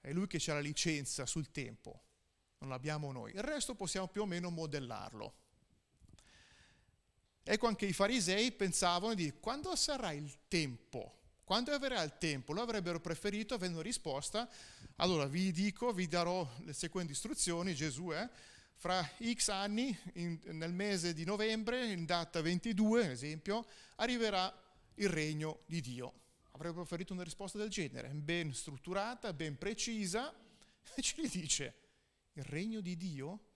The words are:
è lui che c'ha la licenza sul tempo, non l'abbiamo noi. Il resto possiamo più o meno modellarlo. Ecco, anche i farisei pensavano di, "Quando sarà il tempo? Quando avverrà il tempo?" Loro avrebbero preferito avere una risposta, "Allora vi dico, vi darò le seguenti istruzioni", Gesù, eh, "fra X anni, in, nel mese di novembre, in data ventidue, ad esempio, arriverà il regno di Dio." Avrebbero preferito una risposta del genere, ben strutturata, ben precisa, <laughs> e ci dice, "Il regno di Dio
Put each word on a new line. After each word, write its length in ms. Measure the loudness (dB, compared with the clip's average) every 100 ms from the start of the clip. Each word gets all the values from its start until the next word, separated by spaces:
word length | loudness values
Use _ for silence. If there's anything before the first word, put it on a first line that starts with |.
è 120 | 0
lui 140 | 0 2
che 120 | 0
c'ha 140 | 2
la 60 | 0
licenza 640 | 0 0 2 2 0 -4 -2
sul 260 | -2 -2
tempo, 540 | -6 -6 -8 -14 -16 _ _ _ _ _ _
non 120 | -6
l'abbiamo 420 | -4 -2 -2 -2
noi. 200 | -4 -6
Il 100 | -4
resto 340 | -2 0 -2 -2
possiamo 320 | -2 -2 -2
più 140 | -2
o 40 | 0
meno 240 | 0 -2
modellarlo. 920 | -2 -2 -4 -4 -6 -8 -8 -10 -12 _ _ _ _ _ _ -20 -20 -20 -20 -20 -20 -20 -20 _ _ _ _ _ _
Ecco, 240 | 0 2 4
anche 180 | 2 0
i 60 |
farisei 580 | 4 4 4 2 4 2
pensavano 640 | 2 0 4 4 4 2
di, 180 | 0 0 -2
"Quando 380 | -4 -4 -2 0
sarà 340 | 2 0 -2
il 380 | -4 -8 -12 _
tempo? 720 | 2 2 -2 -8 -8 -8 -12 -20 _
Quando 280 | 0 0 2
avverrà 300 | 0 0 2
il 140 | 0 0
tempo?" 380 | 0 0 -2
Loro 100 | -2
avrebbero 360 | 0 0 0 -2
preferito 520 | -2 -2 -2 -2 -2
avere 220 | -2 -2
una 80 | -2
risposta, 680 | -2 -4 -2 -2 -2 -2 -4 -10 -18 -18 -18 2
"Allora 300 | 6 6 4
vi 260 | 2 2
dico, 400 | 4 2 2 0
vi 160 | 2 2
darò 420 | 4 4 2 -2 -6
le 120 | -8
seguenti 400 | -4 -2 -2 -2
istruzioni", 640 | -4 -4 0 2 2 2
Gesù, 380 | 0 0 -2 -2
eh, 180 | -2 -4 -8 -20 -20 -20 -6
"fra 300 | 2 2 2 -2
X 280 | 0 2 2
anni, 460 | 2 2 2 2 0 -4
in, 260 | -4 -2 -2 -6
nel 200 | -4 -2
mese 400 | 2 2 2 2
di 120 | 0
novembre, 680 | 0 2 2 2 2 0 0
in 140 | 0 2
data 340 | 2 2 0
ventidue, 640 | 2 2 2 4 6 8
ad 60 | 4
esempio, 560 | 0 -4 -6 -2 -2 -2 -16 -20 -2
arriverà 540 | 0 4 4 4 2 -4 -20 -20 -20
il 160 | 0 2
regno 540 | 4 2 0 -2 -4 -4
di 160 | -4
Dio." 400 | -4 -6 -8 -10 -20 _ _
Avrebbero 320 | -8 -6 -4
preferito 280 | -4 -6 -4
una 120 | -6
risposta 340 | -6 -6 -6 -4
del 100 | -2
genere, 400 | 0 -2 -4 -6
ben 460 | -6 0 0 0
strutturata, 800 | -2 -6 -10 -4 -2 -2 -4 -4
ben 240 | -2 -2 -2
precisa, 760 | -4 -2 -2 0 0 0 -2 -8 -20 -20 -20 _
<laughs> 120 | -10 -2
e 60 |
ci 260 | -2 0 -2
dice, 460 | -2 0 0 -2 -10 _ _ _ _ _
"Il 120 | -12
regno 360 | -6 -4 -2 -4
di 160 | -4 -4
Dio 540 | -4 -4 -6 -8 -14